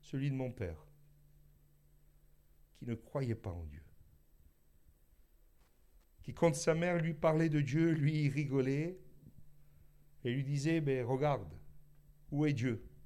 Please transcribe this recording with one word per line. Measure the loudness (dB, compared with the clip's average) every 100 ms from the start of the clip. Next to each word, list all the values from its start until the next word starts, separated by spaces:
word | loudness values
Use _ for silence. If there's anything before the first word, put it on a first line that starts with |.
Celui | -6 -4 -2
de | -2
mon | -4
père, | -6 -8 -8 -16 -20 -20 -20 -20 -20 -20 -20 -20 _ _ -20 -20 -20 -20 -20 _ -20 -20
qui | -14 -8
ne | -8
croyait | -6 -4 -2 -4
pas | -6
en | -8 -10
Dieu. | -14 -18 -20 -20 -20 _ -20 -20 _ _ -20 -20 _ _ -20 -20 _ -20 -20 _ _ -20 -20 _ _
Qui, | -14
quand | 2 2 4
sa | 2
mère | 2 2 2
lui | 0
parlait | 2 2 4 4
de | 2
Dieu, | 2 4 4
lui, | 4 2 2
il | 2
rigolait | 0 0 2 2 0 -2 -8 -16 -20 -20 -20 -20 -20 -20 -20 -20 -20 -20 -6
et | -2
lui | -2
disait, « | 0 0 2 0
Ben, | 2 0 0
regarde, | 0 2 0 -4 -14 -16 -18 -20 -20 -20 -20 -8
où | 0 2
est |
Dieu ? | 2 0 -2 -8 -20